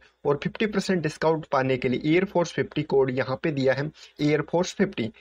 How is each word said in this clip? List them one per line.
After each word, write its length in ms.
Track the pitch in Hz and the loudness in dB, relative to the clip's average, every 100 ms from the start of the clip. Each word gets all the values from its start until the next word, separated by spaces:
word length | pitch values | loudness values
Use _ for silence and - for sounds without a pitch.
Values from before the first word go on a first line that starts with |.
| _ _ 143 | _ _ -2
और 140 | 143 | 0
फिफ्टी 220 | - - 214 | -2 -2 -2
परसेंट 380 | 202 - 185 | -2 0 0
डिस्काउंट 420 | 151 - 160 156 - | -2 -2 0 0 0
पाने 260 | 139 131 131 | 0 2 0
के 120 | 127 | 0
लिए 240 | 120 156 | 0 2
एयर 120 | 170 190 | 2 2
फोर्स 260 | 175 170 | 0 -2
फिफ्टी 300 | - 131 156 | -2 -4 -4
कोड 260 | 151 139 135 | 0 2 2
यहाँ 300 | 127 131 131 | 0 -4 -2
पे 80 | 165 | -2
दिया 220 | 139 131 | 0 0
है, 180 | 131 151 - - - | 0 -2 -8 -14 -2
एयर 200 | 147 151 | 2 2
फोर्स 320 | 147 170 180 | 0 0 0
फिफ्टी, 380 | - 202 - 117 - | 0 -2 -2 -6 -8